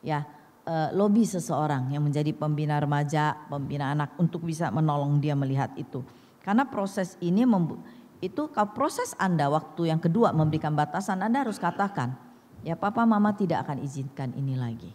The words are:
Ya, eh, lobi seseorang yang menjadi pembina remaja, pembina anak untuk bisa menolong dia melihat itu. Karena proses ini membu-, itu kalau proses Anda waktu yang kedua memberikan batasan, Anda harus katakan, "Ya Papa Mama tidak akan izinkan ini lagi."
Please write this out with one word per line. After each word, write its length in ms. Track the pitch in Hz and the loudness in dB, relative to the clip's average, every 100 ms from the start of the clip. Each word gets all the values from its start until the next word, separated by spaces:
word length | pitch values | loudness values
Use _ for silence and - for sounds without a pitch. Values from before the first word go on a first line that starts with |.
Ya, 240 | 139 147 147 - - _ | -2 -4 -4 -14 -20 _
eh, 260 | - 160 156 185 | -4 -2 0 2
lobi 320 | 208 208 196 | 4 4 4
seseorang 640 | 180 - 139 151 139 127 | 0 -2 0 0 0 0
yang 100 | 143 | 0
menjadi 300 | 147 143 151 | 0 2 0
pembina 480 | 151 151 147 151 147 | -2 -2 0 0 0
remaja, 560 | 147 147 147 151 151 - - | 2 0 2 2 0 -2 -8
pembina 400 | 143 135 143 139 | -8 -4 -4 -2
anak 240 | 147 143 - | -2 -2 0
untuk 260 | 165 175 165 | 0 0 -6
bisa 240 | 156 160 | -2 -2
menolong 480 | 107 156 147 143 147 | 2 2 2 2 2
dia 160 | 147 143 | 2 0
melihat 340 | 135 135 131 - | 0 0 -2 -4
itu. 260 | - 135 120 - - _ | -10 -10 -12 -18 -20 _
Karena 240 | - 214 | 0 2
proses 560 | 277 214 196 202 180 - | 2 -2 -4 -2 -6 -4
ini 240 | 175 190 | 0 4
membu-, 340 | 254 202 160 - - - - - | 4 4 2 -2 -14 -20 -20 -10
itu 240 | 185 - 247 | -8 -6 -4
kalau 240 | 262 208 | -2 -2
proses 400 | - 285 - 494 - | 0 -2 -2 -6 -2
Anda 320 | 190 165 143 | 0 2 2
waktu 400 | 151 156 - 170 | 2 -2 -4 0
yang 80 | 160 | 2
kedua 320 | 165 175 214 | 2 4 4
memberikan 400 | 160 156 151 156 | 4 2 2 0
batasan, 480 | 151 147 175 202 185 | 0 0 -2 -4 -2
Anda 240 | 208 262 254 | 0 0 0
harus 140 | 202 | -2
katakan, 560 | 175 175 202 170 123 127 - - _ - | -4 0 -2 0 -4 -6 -14 -20 _ -12
"Ya 140 | - 165 | -8 -2
Papa 300 | 202 226 226 | -2 2 4
Mama 240 | 214 208 208 | 6 4 2
tidak 260 | 190 165 135 | 0 0 -2
akan 120 | 139 | -6
izinkan 540 | 135 135 135 - 131 | -6 -8 -10 -6 -6
ini 240 | 120 135 127 | -4 -4 -2
lagi." 340 | 123 113 117 | -4 -6 -12